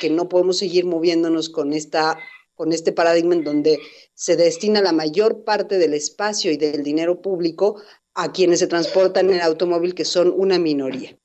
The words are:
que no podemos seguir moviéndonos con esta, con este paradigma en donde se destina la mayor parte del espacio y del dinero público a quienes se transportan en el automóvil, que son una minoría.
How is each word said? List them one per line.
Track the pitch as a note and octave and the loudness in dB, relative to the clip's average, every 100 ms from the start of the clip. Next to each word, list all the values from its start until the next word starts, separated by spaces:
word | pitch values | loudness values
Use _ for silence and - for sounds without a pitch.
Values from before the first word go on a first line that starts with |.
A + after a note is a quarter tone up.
que | D#3 | -2
no | D#3+ F3+ | -2 0
podemos | F3+ F3+ F3+ | 2 2 0
seguir | G3 F3+ | 0 0
moviéndonos | F3+ E3 F3 E3 E3 D#3+ D#3 | 0 0 0 2 2 0 -2
con | D#3 C#3+ | -4 -4
esta, | D3+ D3+ D#3+ D#3+ - - - _ | -4 -4 -2 -2 -2 -10 -20 _
con | - D#3+ | -6 -4
este | E3 F3 | 0 -2
paradigma | F3+ E3+ E3+ E3+ | 2 4 4 2
en | F3 | 0
donde | D3 D3 D#3 D3 - - _ | 0 0 2 0 -2 -20 _
se | - - E3 | -10 -2 2
destina | E3+ E3 G#3 G#3 | 2 2 0 2
la | F#3+ | 2
mayor | D#3+ D#3 E3 A3 A3 | 2 0 0 0 0
parte | - G#3 F#3+ G3 | -2 -2 0 0
del | D3+ | 0
espacio | D3 - - G#3 G#3 F#3+ | 0 -6 -6 -6 -2 -2
y | C#3+ | 0
del | D3+ D3 | -2 -2
dinero | C#3+ D#3 E3+ F3+ | -2 -2 -2 -2
público | G3 F3 E3+ D#3+ G3+ G#3+ - _ _ | -4 -4 -6 -2 -2 -2 -18 _ _
a | - E3+ | -6 -6
quienes | F#3+ F3 F3 | 0 2 2
se | F3 | 0
transportan | E3+ D#3 F#3 F#3 F#3+ F#3 | -2 0 2 2 2 2
en | F3+ | 2
el | |
automóvil, | E3 D#3+ F3 E3+ F3+ | 0 0 -2 0 -2
que | F3+ | -4
son | D3+ F3+ F3 F3 | -2 2 2 2
una | F#3+ F3 | 0 0
minoría. | E3 C#3+ C3 C3 - - | 0 -2 -4 -8 -12 -20